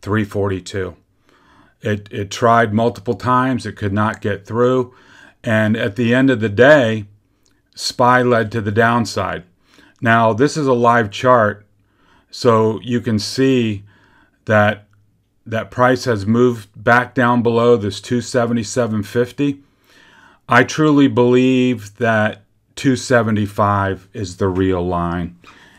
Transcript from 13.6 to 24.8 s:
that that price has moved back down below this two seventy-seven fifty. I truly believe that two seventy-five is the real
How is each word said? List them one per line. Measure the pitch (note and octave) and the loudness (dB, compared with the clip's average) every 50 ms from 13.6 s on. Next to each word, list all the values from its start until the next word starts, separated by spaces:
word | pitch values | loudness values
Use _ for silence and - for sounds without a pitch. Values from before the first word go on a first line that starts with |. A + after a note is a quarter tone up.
| A#2 A2 G#2 G2+ - - _ _ _ _ _ _ _ _ _ _ _ | 0 -2 -4 -8 -12 -18 _ _ _ _ _ _ _ _ _ _ _
that | - G#2+ G#2+ G#2 G#2 G#2+ - - _ _ _ _ _ _ _ _ _ _ _ - | 0 2 2 2 2 0 -4 -8 _ _ _ _ _ _ _ _ _ _ _ -12
that | A2+ A2 A2+ G2+ - | -8 -8 -8 -8 -6
price | - - B2 B2+ C3 B2 - | -2 0 2 2 2 0 -2
has | C3 A#2 G2+ G2 | -2 -4 -2 -2
moved | G#2 A2+ A#2 B2 B2+ A#2+ A2+ G#2+ - - | 0 2 2 2 2 0 -2 -10 -20 -16
back | - G#2 A#2 A#2 B2 B2 A#2+ - | -4 0 2 2 2 2 -2 -2
down | C3+ B2 A#2+ B2 A#2+ A2 | 0 0 2 2 0 0
below | A#2+ A#2 A#2 A#2 A#2+ A#2+ | 0 2 2 4 4 4
this | A#2 G#2 G2+ G2 - | 2 0 -4 -6 -8
two | - - B2 B2 | -6 -4 -4 -4
seventy-seven | A#2 - - B2+ A#2 A#2 A#2 A#2 G#2+ - - C3 A#2+ A2 A2 G#2+ F#2+ | -4 -2 -2 -2 0 0 -2 -4 -6 -4 -4 -4 -2 -2 -2 -4 -6
fifty. | - - A#2+ A#2+ A#2+ - - C#3+ C#3+ C#3 C#3 _ _ _ _ _ _ _ _ _ _ _ _ - - _ _ _ | -4 -2 -2 -2 -2 -2 -4 -2 -2 -4 -6 _ _ _ _ _ _ _ _ _ _ _ _ -20 -20 _ _ _
I | - A#2 A#2+ B2+ | 0 2 2 2
truly | B2+ - - D#3 D#3 D3 C#3+ C#3 | 2 0 0 2 2 4 4 4
believe | C3 A2 A#2+ B2 B2 B2 B2+ B2+ C3 C3 B2+ B2+ B2+ B2 G#2+ G#2 G2+ - | 4 4 2 2 4 4 4 4 2 2 2 2 0 -2 -4 -8 -14 -10
that | - A#2+ A2+ A2+ G#2+ G#2+ G#2+ G#2+ - _ _ _ _ _ _ - | -4 -2 0 0 0 0 -2 -4 -8 _ _ _ _ _ _ -10
two | - - C#3+ C3 | -4 0 0 0
seventy-five | A#2+ - - C3 A#2+ A2 A2+ A2 G#2 G#2+ G2+ - - G#2+ G2+ G2+ G2+ G2 F#2+ F#2+ F#2 - _ - | 0 0 0 2 2 2 2 0 -2 -2 -2 -2 0 0 0 0 0 -2 -4 -4 -8 -12 _ -12
is | A2+ G#2 F2 F2 | -12 -12 -10 -6
the | - G#2 | -4 -2
real | F#2+ F2+ F#2 F#2+ F#2+ F#2 F2 | -2 0 0 0 0 0 -2